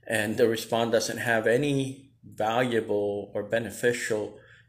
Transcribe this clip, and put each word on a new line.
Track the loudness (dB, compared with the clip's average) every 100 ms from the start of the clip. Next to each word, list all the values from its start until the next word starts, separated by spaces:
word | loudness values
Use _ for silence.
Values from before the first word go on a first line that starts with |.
| -4
and | -2 -2 2
the | 2
respond | 2 -2 0 2
doesn't | 2 0 -2
have | 0 2 4
any | 2 2 0 -2 -6 -16 _
valuable | -20 -4 0 2 2 0 0 -2 0 -4 -6
or | -6
beneficial | -2 -2 -4 0 0 0 -2 -2 -4 -10 -20 -20